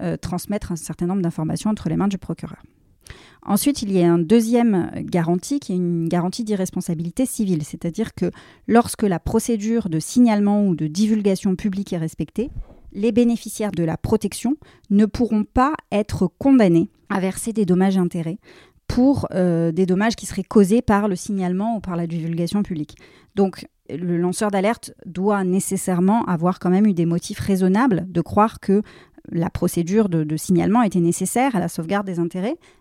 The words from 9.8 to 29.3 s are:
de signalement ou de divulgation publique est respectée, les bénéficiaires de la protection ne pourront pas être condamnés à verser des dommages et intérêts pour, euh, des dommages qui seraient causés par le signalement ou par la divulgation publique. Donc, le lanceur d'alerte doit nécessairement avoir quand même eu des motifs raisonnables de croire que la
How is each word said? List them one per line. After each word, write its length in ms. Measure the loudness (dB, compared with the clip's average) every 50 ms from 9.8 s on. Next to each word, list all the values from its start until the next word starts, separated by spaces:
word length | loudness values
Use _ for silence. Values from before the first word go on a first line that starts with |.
| -2 -2
de 120 | -2 -4
signalement 640 | -4 0 4 4 6 6 4 4 2 2 2 4 2
ou 80 | 2 2
de 140 | 0 -2 -2
divulgation 680 | 0 0 2 2 2 2 2 2 0 2 0 0 -2
publique 380 | 0 -2 -4 -4 -4 -6 -6 -4
est 60 | -4
respectée, 520 | -4 -4 -4 -6 -8 -6 -4 -6 -6 -6 -6 -10 -12 -12 -14 -20 -20 -16
les 220 | -8 -2 0 2 4
bénéficiaires 580 | 4 4 4 2 0 -4 -8 -8 -6 -6 -4
de 140 | -2 -2 -2
la 120 | -2 -2
protection 600 | -2 -2 0 0 0 0 -2 -6 -4 -2 -2 -2 -4 -6 -16 -20 _ _ 0
ne 160 | 4 4 4
pourront 380 | 4 2 0 0 0 0 0 -2
pas 300 | 0 2 2 2 2 0 -4 -6 -4 -2
être 340 | -2 -2 -2 -2 -2 -2
condamnés 640 | -2 -2 0 2 6 6 6 8 6 6 4 2 0 _ _ _ -4
à 120 | -4 -2
verser 320 | -2 -2 -4 -4 -6 -4 -2
des 120 | 0 2
dommages 320 | 2 4 4 4 4 4
et 40 | 2
intérêts 380 | 0 0 -2 -4 -6 -6 -8 -10 _ -18 -20 -20 -20 _ _ _ _ -4
pour, 400 | 2 4 4 4 4 2 0 -4 -2
euh, 380 | 0 2 2 2 2 2 0
des 160 | 2 2 2
dommages 300 | 2 2 2 2 0 -2
qui 100 | -2 -8
seraient 160 | -10 -8 -8 -4
causés 400 | 2 4 4 6 6 4 2 2
par 240 | 2 2 2 2
le 80 | 0 -2
signalement 640 | -4 -4 -6 -4 -2 -2 -2 -2 -2 -2 -2 -4
ou 40 | -4
par 140 | -6 -6 -6
la 140 | -4 -4 -4
divulgation 560 | -4 -4 -4 -4 -4 -2 -2 -2 0 -2 -2
publique. 320 | -2 -4 -6 -8 -10 -12 -20 -20 -20 _ _ _ _ -2
Donc, 320 | 0 0 0 -2 -6 -16 -20 _ _ _ -12
le 280 | -10 -6 -4 -2 0
lanceur 340 | 0 0 0 0 0 -2 0
d'alerte 420 | 0 2 0 0 0 -2 -6 -20 -20 -18 -16
doit 400 | -12 -6 -2 0 2 2 2 2
nécessairement 800 | 0 0 0 0 -2 -4 -4 -2 -2 0 2 4 4 4 2 2
avoir 340 | 0 -2 0 0 0 0 0
quand 120 | 0 2
même 160 | 4 4 4
eu 80 | 4 2
des 120 | 2 0
motifs 320 | 0 0 -2 -4 -6 -10 -6
raisonnables 680 | -2 -2 0 2 2 2 2 4 2 2 2 0 -2 -2
de 120 | -4 -4
croire 380 | -2 0 2 2 2 2 0 -4
que 240 | 0 2 2 2 0 -2 -10 -20 -20 _ _ -20 -14
la 220 | -8